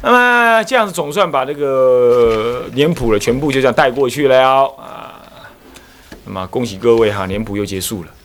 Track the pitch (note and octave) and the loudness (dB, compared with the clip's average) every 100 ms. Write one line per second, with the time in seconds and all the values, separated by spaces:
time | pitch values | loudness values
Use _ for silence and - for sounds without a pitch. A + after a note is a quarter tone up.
0 | - B3 B3 A#3+ A#3 A3+ G#3+ B3+ G#3 F3 | 2 2 2 2 2 2 0 -2 -2 -4
1 | D3 D3 F3+ C#3+ C3 C#3+ C#3+ C3+ C3 B2+ | -4 -2 0 0 -2 -4 -2 2 4 4
2 | B2 B2 A#2 A2 A#2 B2 - B2 D3+ E3 | 4 4 4 2 -2 -6 -6 0 0 0
3 | A#2+ G#2 A2 B2+ D3+ C3+ B2+ A#2 C#3 B2 | 0 0 0 -2 -2 0 0 2 0 0
4 | C3+ C3+ C#3 C3 C3 C3+ - - A2 - | -2 0 2 4 4 2 0 -4 -18 -18
5 | - - - G2+ - - - - - - | -18 -20 -20 -20 -20 -20 -20 -20 -20 -20
6 | - - - F#2+ F#2+ C3 A#2 F#2+ A#2 A#2 | -20 -20 -12 -10 -6 -6 -6 -2 2 4
7 | A2 G2+ F#2+ G2+ G#2+ G2+ G2+ G2 F2+ G#2 | 2 -2 -6 -6 -6 -6 -6 -6 -8 -10
8 | D#2 - | -12 -20